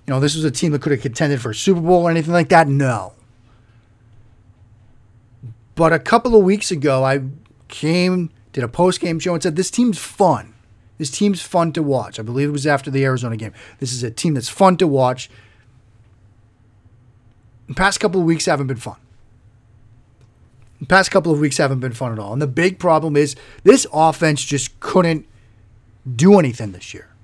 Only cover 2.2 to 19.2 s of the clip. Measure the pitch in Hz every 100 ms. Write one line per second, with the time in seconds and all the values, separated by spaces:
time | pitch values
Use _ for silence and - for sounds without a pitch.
2.2 | 156 175 151 170 151 139 135 113 92 -
3.2 | _ _ _ _ _ _ _ _ _ -
4.2 | - _ _ _ _ _ _ - _ _
5.2 | _ _ 117 - _ - 165 165 - -
6.2 | 247 226 185 208 - 165 143 135 135 139
7.2 | 131 139 _ _ _ - 151 175 180 185
8.2 | 165 _ _ - 117 139 180 180 185 165
9.2 | 180 170 180 160 185 - 247 175 - -
10.2 | 175 127 - - _ _ _ - 147 -
11.2 | 202 185 - - 170 156 143 131 90 -
12.2 | 110 123 147 147 147 139 - 135 135 127
13.2 | 120 113 107 - - - 127 123 120 113
14.2 | 175 139 120 - 190 175 175 139 127 127
15.2 | - - _ _ _ _ _ _ _ _
16.2 | _ _ _ _ _ _ _ _ _ _
17.2 | _ _ _ _ - 135 190 - 208 185
18.2 | 165 165 - 147 135 117 - - _ _